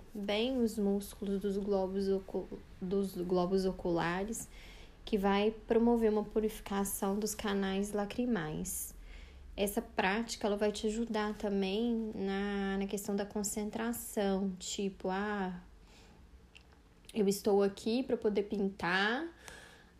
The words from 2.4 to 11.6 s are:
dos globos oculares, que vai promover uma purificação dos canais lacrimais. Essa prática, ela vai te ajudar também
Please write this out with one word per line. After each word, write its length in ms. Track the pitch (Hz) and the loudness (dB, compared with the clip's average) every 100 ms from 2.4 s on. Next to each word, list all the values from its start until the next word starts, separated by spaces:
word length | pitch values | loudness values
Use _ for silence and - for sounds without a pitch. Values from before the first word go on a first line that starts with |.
| 180 - - - | -6 -10 -14 -8
dos 360 | 185 196 196 180 | -2 0 0 -2
globos 480 | 180 185 180 190 | 0 2 4 2
oculares, 840 | 190 185 185 170 165 175 208 233 - - - - - - | 2 0 0 0 0 0 -2 -6 -10 -14 -18 -18 -18 -18
que 140 | - 208 | -2 2
vai 320 | 196 196 208 220 - | 4 4 4 0 2
promover 440 | 226 233 240 226 | 6 6 6 6
uma 140 | 214 | 4
purificação 920 | 208 220 214 214 - 196 202 - 196 202 | 2 0 0 -2 -4 -2 0 0 0 0
dos 160 | 208 | -2
canais 580 | - 208 196 196 190 208 | -2 -2 0 2 0 0
lacrimais. 1040 | 208 202 220 247 214 156 160 180 - - - - - - - - - | -2 -2 -2 0 0 -2 -4 -6 -6 -8 -12 -16 -16 -18 -18 -12 -2
Essa 240 | 202 226 | -2 0
prática, 640 | 226 - 185 208 233 - 214 | -2 0 2 2 0 -2 0
ela 100 | 202 | 2
vai 140 | 208 | 2
te 160 | 208 214 | 2 0
ajudar 480 | 214 233 214 214 | 0 0 0 0
também 800 | 208 214 196 | -2 0 2